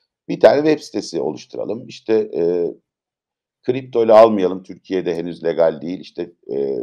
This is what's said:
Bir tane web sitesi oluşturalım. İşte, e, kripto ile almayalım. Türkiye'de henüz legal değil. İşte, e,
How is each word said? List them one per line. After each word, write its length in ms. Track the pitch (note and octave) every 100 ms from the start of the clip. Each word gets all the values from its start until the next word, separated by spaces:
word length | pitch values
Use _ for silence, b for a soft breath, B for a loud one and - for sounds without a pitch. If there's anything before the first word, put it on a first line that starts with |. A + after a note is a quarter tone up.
| _ _ -
Bir 120 | -
tane 300 | A2 C3+ D#3
web 140 | D3+
sitesi 360 | - A2 - E2+
oluşturalım. 640 | C#2 C2 - B1 - A2+ -
İşte, 260 | - -
e, 600 | A2 G#2+ D2+ E2+ F2 E2+ - _ _ _ _ _ _ _ _
kripto 420 | - B2+ B2+ B2
ile 80 | A2
almayalım. 500 | A2 A2+ G#2 F2+ F#2
Türkiye'de 520 | - F2+ - F#2+ F2
henüz 300 | E2+ E2+ E2
legal 360 | E2 D#2 E2 D#2+
değil. 200 | D#2+ F2+
İşte, 320 | - - E2+ _ -
e, 260 | C2+ C#2 B1+